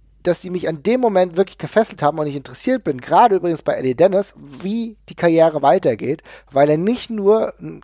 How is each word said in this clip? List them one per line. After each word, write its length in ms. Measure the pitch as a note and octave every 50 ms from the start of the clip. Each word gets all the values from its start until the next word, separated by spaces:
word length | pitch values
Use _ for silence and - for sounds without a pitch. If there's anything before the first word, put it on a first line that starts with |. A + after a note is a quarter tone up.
| _ _ _ _ _
dass 180 | F3 E3+ -
sie 80 | - F#3
mich 200 | F3+ F3+ D#3+ E3
an 120 | D#3+ D3+
dem 200 | C3+ G3+ A#3+ C4
Moment 340 | B3 A3+ G3 F3+ F#3 F3+ E3
wirklich 220 | E3+ G3 - - -
gefesselt 440 | - - - G#3+ A3+ - - -
haben 160 | D3 D3 D#3 D#3+
und 100 | D3+ D3
ich 100 | C#3 C#3+
interessiert 480 | - - C3 - - B3 C4 B3+ -
bin, 160 | E3 C#3 B2+
gerade 340 | C3 - D3+ F#3 A#3 A#3 G3
übrigens 280 | F3+ E3+ F3 E3 D3 -
bei 120 | - D3
Eddie 200 | - C3+ C3 B2+
Dennis, 380 | A#2 E3+ G3 F#3 G3 G3+ - - -
wie 580 | C#3+ C#3+ C#3+ B2 E3+ F#3+ G#3+ A#3 A3+ A3+ G#3+ _ _ -
die 60 | F#3
Karriere 460 | - - F3 E3 E3 D#3+ E3 D#3 D3
weitergeht, 640 | C#3 C#3+ E3 F#3+ - C#3+ A#2 A2 - B2 D3+ - _ - - - _ _
weil 180 | - C3+ C#3+ D3
er 80 | D3+ D#3+
nicht 320 | F3 G#3 B3 B3 - -
nur 440 | A3+ G#3+ G3 G3 A3 A3 G#3+ - - -
ein 220 | - D#3 D#3+ D3